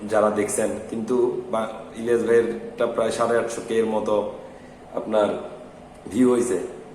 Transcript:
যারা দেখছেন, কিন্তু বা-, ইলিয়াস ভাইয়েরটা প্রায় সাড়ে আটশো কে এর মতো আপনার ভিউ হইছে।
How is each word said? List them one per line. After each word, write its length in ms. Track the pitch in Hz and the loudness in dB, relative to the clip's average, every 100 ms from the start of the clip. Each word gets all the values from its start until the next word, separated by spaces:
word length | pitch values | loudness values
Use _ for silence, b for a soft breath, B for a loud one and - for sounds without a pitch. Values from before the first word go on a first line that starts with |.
| 107 | 0
যারা 180 | 107 107 104 | 2 4 2
দেখছেন, 300 | 104 - 107 98 - | 0 0 -2 -2 -6
কিন্তু 260 | 113 110 123 117 - - | -6 -2 2 2 0 -4
বা-, 200 | 110 110 - - - | -4 -4 -8 -14 -8
ইলিয়াস 240 | 117 117 110 | 0 2 6
ভাইয়েরটা 580 | 117 113 - - - 117 - | 4 4 -2 -8 -2 -2 0
প্রায় 160 | 113 | -2
সাড়ে 240 | 110 117 117 | 0 2 2
আটশো 200 | - - - | 0 -6 -2
কে 80 | 113 | 0
এর 60 | 110 107 | 2 0
মতো 200 | 104 104 101 - B B B B B - | 2 0 0 -8 B B B B B -8
আপনার 300 | - 107 104 - - - - - - - - | -2 2 2 0 -8 -14 -16 -18 -20 -18 -8
ভিউ 160 | 98 127 123 | 2 4 4
হইছে। 220 | 107 92 - - - | 2 -2 -4 -10 -16